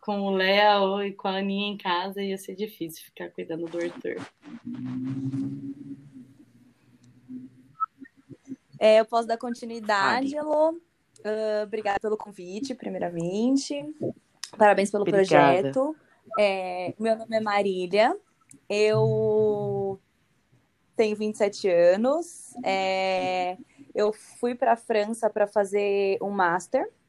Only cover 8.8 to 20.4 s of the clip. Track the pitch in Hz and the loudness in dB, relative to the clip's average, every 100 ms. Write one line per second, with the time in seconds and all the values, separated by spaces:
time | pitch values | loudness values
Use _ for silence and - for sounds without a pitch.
8.8 | 214 220 220 233 233 226 247 233 233 233 | 6 6 4 -2 -2 -4 -6 -10 -10 -12
9.8 | 208 208 196 226 269 294 302 302 311 330 | -2 0 2 0 -2 -4 -2 2 2 0
10.8 | _ _ _ _ 208 214 214 214 208 220 | _ _ _ _ -6 -4 -2 -2 -4 -4
11.8 | 208 196 220 214 - 190 180 196 269 247 | -2 -2 -2 -4 -6 -14 -12 -10 -8 -8
12.8 | - 185 175 175 170 196 233 277 277 285 | -8 -6 -6 -4 -4 0 2 2 0 -8
13.8 | 294 302 - - _ _ - - 214 196 | -8 -8 -8 -8 _ _ -20 4 6 6
14.8 | 202 208 196 202 190 151 143 - 135 190 | 2 0 2 4 6 6 6 6 2 0
15.8 | 277 311 _ _ - - 208 190 185 180 | -2 -4 _ _ -10 0 0 0 -6 -6
16.8 | 180 - 220 226 226 220 214 202 202 185 | -8 -4 -2 -2 -2 -4 0 0 0 -2
17.8 | 180 196 233 392 _ _ _ - _ 208 | 0 4 4 2 _ _ _ -20 _ 2
18.8 | 214 214 220 220 220 214 214 208 208 196 | 4 4 2 2 2 2 2 0 -2 -2
19.8 | 196 196 _ _ _ _ | -4 -6 _ _ _ _